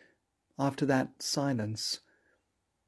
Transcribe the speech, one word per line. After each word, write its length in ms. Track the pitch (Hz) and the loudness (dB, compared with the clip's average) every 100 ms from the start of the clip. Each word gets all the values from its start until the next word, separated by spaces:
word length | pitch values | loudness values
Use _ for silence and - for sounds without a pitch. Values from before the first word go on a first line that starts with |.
| - _ _ _ _ - | -20 _ _ _ _ -2
After 260 | 139 131 139 | 0 2 2
that, 380 | 131 - - | 2 2 -6
silence. 760 | - - 139 123 107 110 - - - _ _ _ _ _ _ _ | -4 0 0 0 -2 -4 -4 -6 -10 _ _ _ _ _ _ _